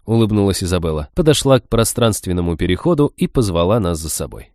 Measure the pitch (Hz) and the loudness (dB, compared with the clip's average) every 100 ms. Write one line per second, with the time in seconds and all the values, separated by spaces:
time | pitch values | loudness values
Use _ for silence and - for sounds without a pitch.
0 | - 113 110 107 101 92 90 90 82 78 | -4 0 2 2 0 0 -2 -2 -2 -4
1 | 71 - 156 139 135 131 - 113 110 - | -4 0 2 2 4 2 2 0 0 0
2 | 117 101 - 90 85 85 87 90 165 165 | 0 0 -4 -2 -2 -2 -2 0 0 2
3 | - - - - 107 85 87 117 90 82 | 0 0 -2 0 0 0 2 2 0 -2
4 | 80 - 67 53 - | -6 -8 -10 -12 -18